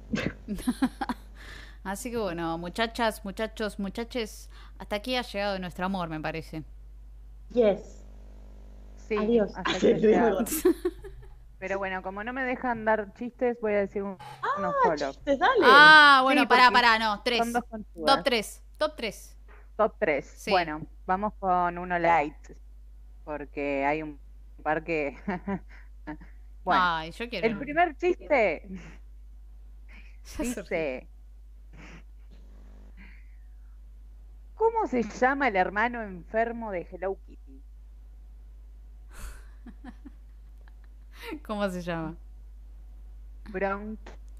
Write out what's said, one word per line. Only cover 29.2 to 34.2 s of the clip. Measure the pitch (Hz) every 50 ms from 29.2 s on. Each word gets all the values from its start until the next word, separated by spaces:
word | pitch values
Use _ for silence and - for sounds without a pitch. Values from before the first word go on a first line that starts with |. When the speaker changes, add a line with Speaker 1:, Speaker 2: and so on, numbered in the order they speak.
| - - - - - - - - - - - - - - - - - - - - -
Speaker 1:
se | - - - 302
Speaker 3:
dice, | 240 240 220 180
Speaker 1:
ríe. | - 196 165 160 139 127 131 - - - - - - - - - - - - - - - - - - - - - - - - - - - - - - - - - - - - - - - - - - - - - - - - - - - - - - - - - - - - - - - -